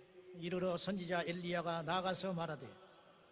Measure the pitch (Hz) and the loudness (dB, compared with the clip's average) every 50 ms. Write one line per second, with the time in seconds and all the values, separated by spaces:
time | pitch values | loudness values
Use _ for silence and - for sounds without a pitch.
0 | - - - - - - - - 160 175 185 180 185 185 170 170 - 185 202 190 | -20 -20 -20 -20 -18 -16 -10 -6 -4 -2 0 2 2 2 2 2 0 0 0 -2
1 | 175 170 180 170 170 170 175 180 175 175 175 175 160 170 165 170 160 151 175 185 | 0 2 2 2 2 2 -2 -2 0 0 0 2 2 2 0 0 0 2 2 2
2 | 180 190 180 - 175 190 185 165 165 156 151 131 - 107 101 - - - - - | 2 2 0 2 0 0 0 0 0 -2 -2 -6 -8 -14 -14 -16 -20 -20 -20 -20
3 | - - - - - - | -20 -20 -20 -20 -20 -20